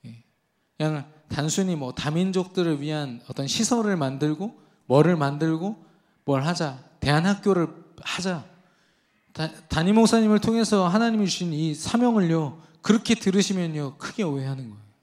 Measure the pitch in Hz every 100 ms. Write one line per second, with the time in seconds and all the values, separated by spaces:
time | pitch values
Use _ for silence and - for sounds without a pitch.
0 | 117 117 _ _ _ _ _ _ 156 151
1 | 147 _ _ - 151 147 190 165 131 -
2 | 151 156 190 185 185 185 170 147 147 151
3 | 143 120 - 127 139 - 220 240 208 185
4 | 135 135 151 156 202 - _ _ - 131
5 | 156 175 139 147 160 160 190 226 - _
6 | _ _ - 135 147 170 156 131 - _
7 | 135 147 180 202 202 185 160 - - -
8 | - - 185 170 - _ _ _ _ _
9 | _ _ _ - 156 - _ - 175 220
10 | 226 226 220 208 220 226 214 208 180 202
11 | 233 220 196 - 175 151 160 147 - 233
12 | 247 226 175 165 147 - - _ - 220
13 | - 226 196 190 190 190 170 151 143 143
14 | - - 180 139 135 135 120 104 104 _